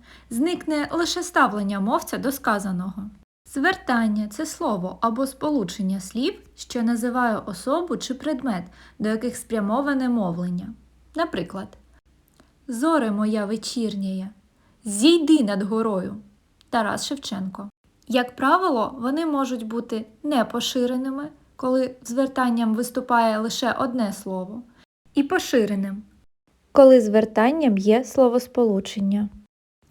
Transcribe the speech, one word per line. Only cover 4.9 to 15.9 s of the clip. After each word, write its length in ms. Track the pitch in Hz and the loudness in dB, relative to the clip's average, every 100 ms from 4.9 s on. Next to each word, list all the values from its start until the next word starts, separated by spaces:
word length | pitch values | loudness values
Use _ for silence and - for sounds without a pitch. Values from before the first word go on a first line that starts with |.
| - | -2
або 260 | 233 226 269 | -2 0 -4
сполучення 720 | - 302 285 180 - 190 196 | -2 -2 0 -2 -4 -4 -4
слів, 340 | - 226 302 - - - | -6 -4 -4 -4 -12 -20
що 280 | - 247 | -8 -2
називає 540 | 226 233 247 247 240 214 | 0 0 0 0 0 0
особу 600 | - 180 254 311 349 226 | -6 -8 -2 -2 -2 -4
чи 160 | - | -6
предмет, 500 | 262 294 269 269 185 175 - - - | -6 -4 -4 -2 -4 -6 -18 -20 -6
до 100 | 214 | -4
яких 260 | 220 240 240 | -2 -4 -8
спрямоване 720 | - 226 202 233 285 269 254 | -6 -4 0 0 0 0 0
мовлення. 640 | 233 185 170 180 175 208 226 _ _ _ 302 | 0 0 -2 -4 -4 -8 -14 _ _ _ -6
Наприклад, 640 | 339 196 165 190 196 - _ _ _ _ _ _ _ _ - | -4 -4 -6 -8 -12 -16 _ _ _ _ _ _ _ _ -10
«Зоре 440 | 233 311 320 226 | -2 2 2 2
моя 340 | 208 214 220 202 | 0 0 0 -2
вечірнєє, 840 | 220 - 247 220 202 196 190 190 - _ _ _ _ 220 | -4 -6 -4 -4 -2 -4 -6 -8 -14 _ _ _ _ -8
зійди 580 | 202 285 339 294 302 | 4 6 6 6 4
над 200 | 208 196 | 4 0
горою». 520 | 196 220 226 | -2 -2 0